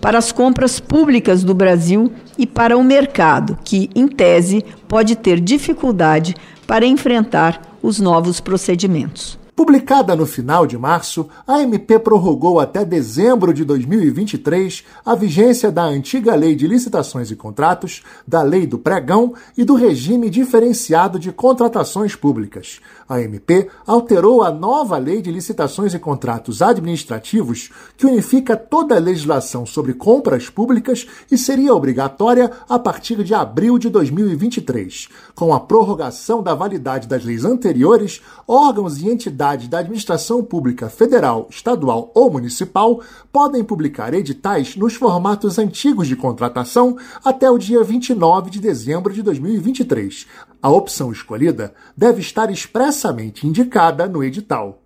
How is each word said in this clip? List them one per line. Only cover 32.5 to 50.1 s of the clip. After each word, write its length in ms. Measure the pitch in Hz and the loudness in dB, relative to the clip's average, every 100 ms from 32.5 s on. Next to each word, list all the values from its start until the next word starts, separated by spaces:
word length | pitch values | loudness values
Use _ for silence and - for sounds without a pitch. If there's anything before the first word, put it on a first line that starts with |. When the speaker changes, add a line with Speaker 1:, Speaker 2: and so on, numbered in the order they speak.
| 240 - | -2 -4
Speaker 2:
a 80 | 247 | -2
partir 460 | 247 - - 226 | -2 -6 -8 -6
de 120 | 190 | -2
abril 440 | 214 123 113 214 240 | 0 -2 0 2 2
de 100 | 233 | 2
dois 220 | 190 147 | 0 0
mil 180 | 156 208 | 0 -2
e 60 | |
vinte 220 | 160 220 233 | -2 -4 -4
e 60 | |
três. 440 | 160 120 92 - - - - | -6 -8 -8 -14 -20 -20 -20
Com 220 | - 170 | -4 0
a 60 | 139 | 0
prorrogação 840 | - 226 196 175 139 - - 226 | 2 2 2 -2 -8 -10 -4 -4
da 140 | 180 151 | -2 -4
validade 500 | 196 190 131 131 117 | -4 -6 -6 -8 -4
das 180 | 127 | -6
leis 200 | 120 117 | -6 -4
anteriores, 760 | 139 247 220 131 147 233 208 - - - - | -2 -2 -2 2 4 4 2 -8 -20 -20 0
órgãos 520 | 247 285 214 190 143 | 4 4 2 -4 -6
e 80 | 180 | -4
entidades 360 | 240 196 139 143 139 120 | -4 -6 -4 -4 -4 -6
da 120 | 165 | -6
administração 640 | 170 220 - 165 - 240 | -6 -8 -4 -6 -2 -4
pública 460 | 240 170 131 - 110 | -2 -4 -4 -4 -10
federal, 580 | - 226 254 147 117 - | 0 2 4 2 -2 -6
estadual 600 | - - 240 139 117 117 | -10 -4 -2 0 -2 -2
ou 160 | - 175 | 2 2
municipal 720 | 147 120 - 185 185 220 233 - - _ | 2 -6 -8 -4 0 0 0 -6 -20 _
podem 320 | 285 285 277 | 0 2 0
publicar 520 | 214 190 156 - 110 | -4 -4 -4 -6 -4
editais 600 | 165 151 131 196 196 131 | -4 -4 -6 -4 -4 -4
nos 200 | - 220 | -4 -4
formatos 640 | 233 254 175 185 208 208 175 | 0 -2 0 -2 -2 -4 -2
antigos 500 | 214 - 285 240 151 | -4 -2 -2 0 -2
de 80 | 127 | -2
contratação 800 | 131 113 120 123 123 240 247 247 - - | -4 -4 -4 -4 -2 2 2 0 -12 -6
até 280 | 269 262 262 | -4 0 2
o 80 | 240 | 2
dia 260 | 190 240 | 2 0
vinte 240 | 202 240 247 | 2 -2 -2
e 60 | |
nove 340 | 233 165 185 185 | 0 2 2 0
de 100 | 202 | -6
dezembro 540 | 208 135 110 165 185 | -4 -4 -4 -4 -4
de 100 | 196 | -4
dois 160 | 208 143 | -4 -4
mil 140 | 151 | -4
e 60 | 220 | -4
vinte 220 | 180 262 | -4 -4
e 40 | |
três. 420 | 247 123 98 | -2 -2 -4